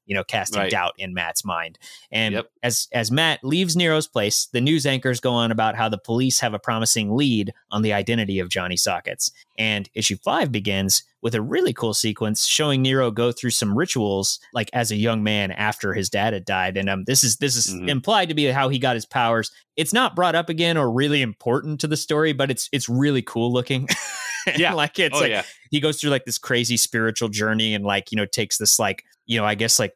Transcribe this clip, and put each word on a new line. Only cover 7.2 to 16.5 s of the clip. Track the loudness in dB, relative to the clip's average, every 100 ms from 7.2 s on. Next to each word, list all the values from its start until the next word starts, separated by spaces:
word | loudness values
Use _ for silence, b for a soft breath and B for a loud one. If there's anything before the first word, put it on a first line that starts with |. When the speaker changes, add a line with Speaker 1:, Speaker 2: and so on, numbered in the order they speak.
| 2 2 0 b _
Speaker 1:
on | -2
the | 0
identity | 0 0 0 0 -2
of | -4
Johnny | -4 -2 -2
Sockets. | -2 -2 -6 -6 -6 b b -4
And | -2 -2 -4 -4
issue | -2 -2
five | -2 0 0
begins | -2 0 0 0 0 b _
with | -2 -2
a |
really | 0 0 0
cool | 0 -2
sequence | 0 -2 -2 -2 0 0
showing | 2 2 2
Nero | 2 2 2
go | 2 0
through | 0 -2
some | 0 0 0
rituals, | 0 0 0 0 0 -4 B
like, | -4 -2
as | -2 0
a | 0
young | 0 2
man | 2 2 0
after | -2 -2 -2 -2
his | -2 -2
dad | 0 0
had | -2
died. | -2